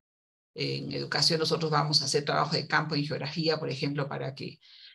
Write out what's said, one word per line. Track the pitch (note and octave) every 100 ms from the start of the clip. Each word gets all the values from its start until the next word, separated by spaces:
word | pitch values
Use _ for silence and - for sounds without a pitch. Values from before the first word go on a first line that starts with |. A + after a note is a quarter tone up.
| _ _ _ _ _
en | - C#2 - C#3
educación | C#3+ C#3 D3 C#3+ E3
nosotros | D#3+ D#3+ D#3+
vamos | D3+ D3+ D3+
a | -
hacer | D3
trabajo | D3 D3 D3+ D3
de | C3
campo | D3+ D#3 D3+
en | C#3+
geografía, | C#3+ C#3+ - D#3+ D#3
por | C#3
ejemplo, | C3 D3 D3 C#3
para | C#3 C3+
que, | C3+ B2+ - - - -